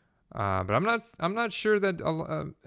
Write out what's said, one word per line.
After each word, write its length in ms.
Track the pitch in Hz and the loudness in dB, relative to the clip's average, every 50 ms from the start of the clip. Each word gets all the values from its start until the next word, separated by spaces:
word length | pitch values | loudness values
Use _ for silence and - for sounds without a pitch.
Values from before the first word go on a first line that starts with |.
| _ _ _ _ _ - - | _ _ _ _ _ -12 -6
Uh, 300 | - 101 101 95 95 92 | -4 -2 0 0 0 2
but 100 | 92 104 | 2 2
I'm 80 | 123 180 | 2 2
not, 180 | 220 233 226 220 - - - | 2 0 0 -2 -8 -8 -4
I'm 160 | - 170 196 | -4 -2 -2
not 180 | 226 233 226 - | -2 -2 -2 -2
sure 260 | - - 220 214 208 | -2 2 2 4 4
that 220 | 196 196 180 156 | 4 2 0 0
a 40 | - | -2
l-, 200 | - 165 160 - - | -2 -2 -2 -2 -4
uh, 180 | 156 156 147 - - _ - | -4 -6 -6 -8 -10 _ -16